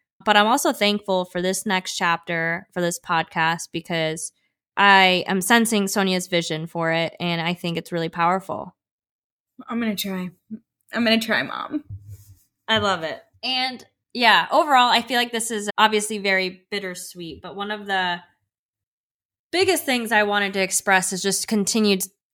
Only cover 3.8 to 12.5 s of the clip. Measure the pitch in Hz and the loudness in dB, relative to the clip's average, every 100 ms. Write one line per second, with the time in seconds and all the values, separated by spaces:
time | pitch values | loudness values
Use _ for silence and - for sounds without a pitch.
3.8 | - 165 156 160 - _ _ _ _ - | -4 -2 -2 -4 -10 _ _ _ _ 2
4.8 | 202 196 185 180 - 190 - 233 226 214 | 6 8 6 4 0 -2 4 4 4 0
5.8 | 196 214 190 185 180 170 170 156 165 170 | 0 0 0 -2 0 -2 -2 -6 -6 -4
6.8 | 165 165 165 - 175 170 165 175 175 170 | -2 0 -2 -4 -4 -2 -4 -4 -4 -6
7.8 | - 170 165 170 170 190 185 - 180 _ | -4 -4 -4 0 0 0 -4 -10 -10 _
8.8 | _ _ _ _ _ _ _ - - 233 | _ _ _ _ _ _ _ -20 -8 -4
9.8 | 226 196 202 185 180 - - 220 _ _ | -4 -4 -6 -6 -8 -12 -18 -18 _ _
10.8 | - 233 233 226 220 123 135 - - 294 | -10 -2 2 2 2 -2 -2 -8 -6 -8
11.8 | - - - - - - _ | -8 -16 -16 -20 -20 -20 _